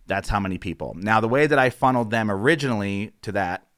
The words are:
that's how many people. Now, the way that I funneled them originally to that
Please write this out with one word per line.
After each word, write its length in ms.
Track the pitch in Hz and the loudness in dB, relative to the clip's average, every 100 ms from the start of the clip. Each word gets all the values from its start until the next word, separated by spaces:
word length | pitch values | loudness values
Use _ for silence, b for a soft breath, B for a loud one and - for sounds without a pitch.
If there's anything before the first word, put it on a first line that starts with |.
| - | -6
that's 240 | 95 - | -4 0
how 100 | 104 | 0
many 180 | 98 90 | 0 -4
people. 380 | 95 80 67 76 | -8 -8 -10 -6
Now, 240 | 101 110 | 0 2
the 60 | 110 | 4
way 200 | 131 151 | 2 4
that 120 | 143 | 4
I 100 | 127 | 2
funneled 420 | - 135 127 113 | 2 0 2 0
them 180 | 113 107 | -2 0
originally 840 | 98 113 165 139 110 101 98 104 _ | 0 2 2 0 -2 -2 -4 -8 _
to 100 | - | -6
that 340 | 98 92 92 _ | -2 -2 -4 _